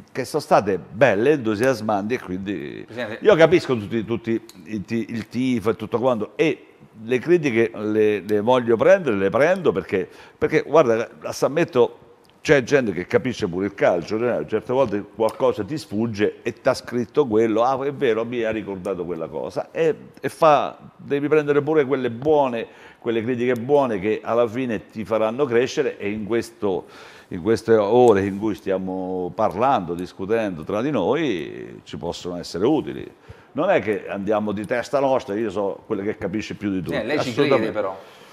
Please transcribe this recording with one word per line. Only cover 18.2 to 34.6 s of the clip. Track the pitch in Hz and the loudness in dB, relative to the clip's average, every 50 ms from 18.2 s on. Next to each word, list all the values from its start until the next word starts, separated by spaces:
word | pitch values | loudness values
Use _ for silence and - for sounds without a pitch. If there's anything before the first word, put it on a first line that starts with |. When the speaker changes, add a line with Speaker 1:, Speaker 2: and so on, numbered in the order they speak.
| 117 | -2
Speaker 1:
mi | 120 123 120 110 | -4 -4 -4 -2
ha | 110 | -2
ricordato | 110 110 92 98 98 92 90 101 95 85 85 | -4 -4 -6 -6 -8 -6 -4 -4 -4 -4 -4
quella | 85 87 80 80 71 | -6 -6 -6 -8 -8
cosa | 71 69 64 92 - - - - | -8 -8 -8 -6 -6 -8 -8 -6
e, | - - 165 156 143 - - - - - | -2 0 0 0 0 -2 -8 -20 -14 -8
e | - 127 | -8 -6
fa, | - - 175 156 147 127 104 71 - - - - - | 0 4 6 6 6 6 2 -2 -6 -12 -20 -20 -20
devi | - - 120 139 143 143 | -14 -8 -4 -4 -2 0
prendere | 143 156 156 147 143 143 143 135 | 2 2 2 4 4 2 2 2
pure | 151 160 156 139 | 2 2 2 2
quelle | 127 139 131 127 120 | 2 0 -2 -2 -4
buone, | 117 117 135 156 151 147 139 127 120 113 95 - - - - - - _ | -4 -2 0 2 4 4 2 2 -2 -4 -8 -8 -12 -20 -20 -20 -18 _
quelle | - 120 113 113 107 | -4 -2 -2 -2 0
critiche | 123 127 117 123 127 123 | -2 -2 0 0 0 0
buone | 117 120 131 147 143 135 123 107 | 0 0 2 2 2 2 2 -2
che | 92 92 110 107 - - | -2 0 0 -2 -2 -2
alla | 101 113 117 120 | -2 2 2 2
fine | 110 107 127 131 123 107 90 - - | 0 0 -4 -4 -4 -4 -6 -8 -10
ti | - 110 101 | -12 -10 -4
faranno | 90 113 107 110 110 117 131 151 | -2 0 0 0 0 0 -2 -2
crescere | 123 117 117 131 127 - 156 135 107 - | 0 2 2 2 2 0 -2 -2 -2 -4
e | - 101 101 | -6 -6 -6
in | 107 110 104 | -6 -6 -4
questo, | 95 117 117 107 - - - 104 101 90 73 - - - - - - - - - - | -2 -2 -2 -2 -4 -8 -4 -4 -2 -2 -2 -6 -10 -18 -20 -20 -20 -20 -20 -16 -12
in | - 90 | -10 -4
queste | 80 110 117 - - 113 113 | 0 0 0 0 2 4 4
ore | 107 101 98 117 123 123 117 104 95 98 | 4 4 4 6 6 8 8 6 6 4
in | 101 98 | 0 -2
cui | 98 110 110 92 | -4 -4 -4 -4
stiamo | - - 95 95 95 95 92 92 92 92 92 92 92 90 87 87 | -4 -4 -4 -4 -2 -4 -4 -6 -6 -6 -6 -6 -6 -6 -6 -2
parlando, | - 107 95 82 98 120 139 135 107 87 80 87 | -2 -2 0 0 0 0 0 0 0 -2 -4 -6
discutendo | 87 90 - - - 95 95 113 117 110 98 87 76 78 | -6 -8 -10 -10 -8 -4 -2 -2 -2 -2 -4 -6 -8 -8
tra | 90 98 107 | -6 -4 -4
di | 123 156 | -2 -2
noi, | 143 107 87 101 131 165 165 131 98 82 67 57 52 64 55 58 58 53 - | -2 0 0 0 0 0 0 -2 -2 -4 -6 -8 -12 -14 -14 -14 -16 -18 -18
ci | - - | -14 -12
possono | 76 78 85 82 - - 90 90 | -10 -8 -8 -8 -8 -8 -10 -10
essere | 87 80 - - 85 104 | -10 -10 -8 -4 0 0
utili. | 135 156 131 - 69 65 - - - - _ _ - - - - _ - | 2 2 0 -2 -6 -10 -12 -12 -16 -18 _ _ -20 -20 -20 -20 _ -6
Non | 135 170 196 | -2 0 2
è | 175 135 | 2 2
che | 92 107 101 90 - 80 | 2 0 -4 -4 -4 -8
andiamo | 98 101 95 101 107 104 107 104 | -8 -6 -2 0 0 0 0 -2
di | 98 104 | -4 -6